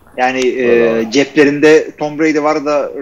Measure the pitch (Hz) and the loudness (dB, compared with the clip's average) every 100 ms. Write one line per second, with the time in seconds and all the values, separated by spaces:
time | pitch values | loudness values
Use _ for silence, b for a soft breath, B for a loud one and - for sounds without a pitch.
0 | _ - 127 131 127 113 120 120 117 113 | _ -4 -2 0 -2 0 2 2 2 0
1 | 110 131 139 156 143 147 151 156 - - | -2 -2 0 2 2 4 4 4 2 -6
2 | 151 147 160 151 147 156 143 147 107 - | -8 -2 -2 0 -2 -2 -2 -4 -4 -8